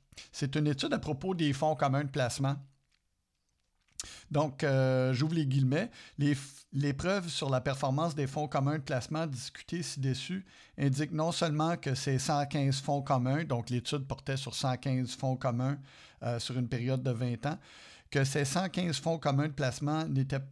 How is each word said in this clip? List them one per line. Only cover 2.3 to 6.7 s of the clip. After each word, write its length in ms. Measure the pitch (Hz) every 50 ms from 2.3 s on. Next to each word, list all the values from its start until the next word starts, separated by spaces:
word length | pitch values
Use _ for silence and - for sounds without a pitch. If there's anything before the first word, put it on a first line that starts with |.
| - - 139 135 139 139 - - _ _ _ _ _ _ _ _ _ _ _ _ _ _ _ _ _ _ _ _ _ _ _ _ _ - - - - - - -
Donc, 340 | 147 147 156 151 131 139 160
euh, 500 | 147 135 135 131 131 131 127 127 131 131
j'ouvre 200 | 120 147 156 170
les 120 | 165 151
guillemets. 440 | 135 131 139 135 127 135 156 202 240 - - - - - -
Les 160 | 139 143 147
f-, 320 | 139 - - - - - _